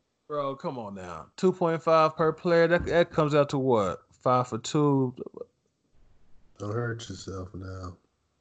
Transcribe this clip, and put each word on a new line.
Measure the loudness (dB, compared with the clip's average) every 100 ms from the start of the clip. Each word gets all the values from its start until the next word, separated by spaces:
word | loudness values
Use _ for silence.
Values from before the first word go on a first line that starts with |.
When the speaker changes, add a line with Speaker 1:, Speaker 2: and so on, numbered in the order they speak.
| _ _ -10
Speaker 1:
Bro, | -8 -8 -8
come | -10 -10
on | -10 -12
now. | -12 -14 -16 0
Two | 0
point | 2 -2 0
five | 2 4 4 2
per | 0
player. | 0 2 4 4
That, | 2 2
that | 2 2
comes | 2 2 4
out | 2
to | 0
what? | 2 2 2 -2 _
Five | _ 0 2 0
for | -4
two. | -2 0 2 2 0 -4 -14 -14 -18 _ _ _ _ _ _ _ -20 -20 -20 -14
Speaker 2:
Don't | -8
hurt | -6 -6 -8 -12
yourself | -14 -12 -12 -12 -14
now. | -14 -12 -14 -16 _ _ _ _